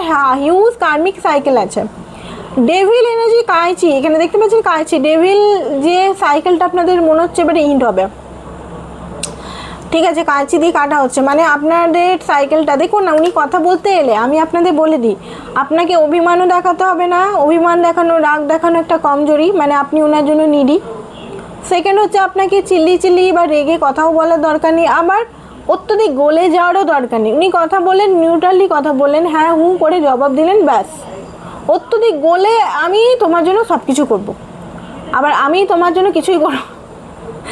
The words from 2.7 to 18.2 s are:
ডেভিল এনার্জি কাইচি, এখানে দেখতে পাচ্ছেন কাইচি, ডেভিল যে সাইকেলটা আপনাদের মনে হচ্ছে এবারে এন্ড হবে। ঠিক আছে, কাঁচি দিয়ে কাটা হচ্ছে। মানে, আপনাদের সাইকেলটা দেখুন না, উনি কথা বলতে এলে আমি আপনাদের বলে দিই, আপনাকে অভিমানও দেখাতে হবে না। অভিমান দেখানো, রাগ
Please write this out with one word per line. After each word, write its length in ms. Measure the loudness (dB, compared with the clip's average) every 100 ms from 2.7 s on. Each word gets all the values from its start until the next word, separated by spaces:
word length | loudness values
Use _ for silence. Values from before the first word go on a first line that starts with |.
ডেভিল 340 | 2 2 2 2
এনার্জি 300 | 0 2 2 2
কাইচি, 420 | 0 0 0 0 2
এখানে 200 | 2 0
দেখতে 200 | 0 2
পাচ্ছেন 220 | 2 2
কাইচি, 380 | 2 -2 0 0
ডেভিল 420 | 0 2 2 4 4 2 0 -2
যে 340 | 0 2 0 0
সাইকেলটা 440 | 0 0 2 0
আপনাদের 380 | 0 0 0 2
মনে 200 | 2 2
হচ্ছে 200 | 2 0
এবারে 180 | 0 2
এন্ড 220 | 2 2
হবে। 200 | 0 0 -4 -6 -20 -20 -18 -18 -18 -16 -18 -18 -16 -12 -12 -12 -16 -16 -16 -18 -6
ঠিক 100 | -2
আছে, 200 | 0 0
কাঁচি 340 | -2 -2 0 0
দিয়ে 140 | 0
কাটা 240 | 0 0 0
হচ্ছে। 240 | 0 0
মানে, 220 | 0 2
আপনাদের 760 | 2 0 0 0 2 0 0 -2 -2
সাইকেলটা 500 | -2 0 0 0 0
দেখুন 260 | 0 0
না, 100 | 0
উনি 180 | 2 0
কথা 240 | 0 -2 0
বলতে 320 | 0 0 0
এলে 240 | 0 2 0
আমি 220 | 0 0
আপনাদের 340 | 0 0 0
বলে 260 | 2 2 2
দিই, 180 | 0 -4 -8 -16 -10
আপনাকে 420 | -6 -2 -2 0 2
অভিমানও 500 | 2 2 2 2 2
দেখাতে 380 | 2 0 0
হবে 220 | 0 0 0
না। 200 | 0 0
অভিমান 480 | 0 2 2 2 2
দেখানো, 360 | 2 0 0
রাগ 300 | 2